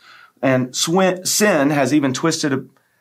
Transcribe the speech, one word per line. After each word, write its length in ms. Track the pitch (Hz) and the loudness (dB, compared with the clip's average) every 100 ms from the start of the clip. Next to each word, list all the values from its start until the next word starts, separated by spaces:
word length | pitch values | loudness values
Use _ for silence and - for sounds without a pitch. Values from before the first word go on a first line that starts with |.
| - - - - | -20 -20 -20 -6
And 300 | 135 127 131 | 0 0 -2
swi-, 520 | - - 185 185 180 | -4 0 2 2 0
sin 460 | - - 214 165 139 | -4 0 2 2 2
has 240 | 147 127 | 2 2
even 180 | 147 135 | 2 0
twisted 560 | 131 165 160 151 135 131 _ _ _ | -2 -2 -2 -2 -4 -8 _ _ _